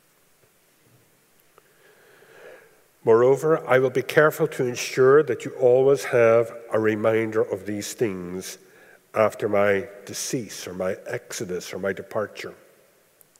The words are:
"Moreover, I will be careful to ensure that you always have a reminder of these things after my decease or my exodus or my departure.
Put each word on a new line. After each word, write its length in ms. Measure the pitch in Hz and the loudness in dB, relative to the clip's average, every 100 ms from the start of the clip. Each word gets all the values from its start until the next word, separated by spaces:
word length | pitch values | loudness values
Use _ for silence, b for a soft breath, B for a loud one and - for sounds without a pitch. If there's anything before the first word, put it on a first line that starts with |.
| _ _ _ _ _ _ _ _ _ _ _ _ _ _ _ _ B B B B B B B B B B B B _ _ | _ _ _ _ _ _ _ _ _ _ _ _ _ _ _ _ B B B B B B B B B B B B _ _
"Moreover, 600 | 123 113 127 135 156 160 - | 4 6 6 4 2 0 2
I 100 | 127 | 2
will 140 | 131 | 2
be 100 | 131 | -2
careful 460 | 127 - 151 - 156 | 0 2 2 2 -4
to 180 | - 127 | -2 -4
ensure 560 | 120 - - 131 139 | -4 -6 2 6 6
that 240 | 147 113 - | 4 -4 -8
you 60 | - | 0
always 460 | 127 127 135 139 - | 4 4 4 2 0
have 460 | 123 113 117 117 - - | 4 6 4 2 -6 -4
a 80 | 110 | 0
reminder 600 | 110 107 110 110 113 110 | 0 0 0 0 0 -2
of 260 | 104 101 95 | -2 -4 -8
these 260 | 104 101 | -8 -10
things 640 | - 113 92 87 92 - - b b b b _ | -4 -4 -4 -8 -10 -12 -16 b b b b _
after 340 | 107 107 - 110 | 0 0 0 -2
my 420 | 104 101 98 92 - - | 0 2 0 -4 -14 -16
decease 600 | 104 - 139 101 - - | -12 -8 -8 -8 -14 -14
or 80 | |
my 240 | 92 92 92 - | -8 -6 -6 -10
exodus 680 | 123 - - 104 90 - | -12 -10 -12 -8 -10 -10
or 40 | 92 | -8
my 160 | 98 | -6
departure. 600 | 95 92 110 101 - - - _ _ _ _ _ _ _ | -8 -8 -8 -8 -10 -16 -18 _ _ _ _ _ _ _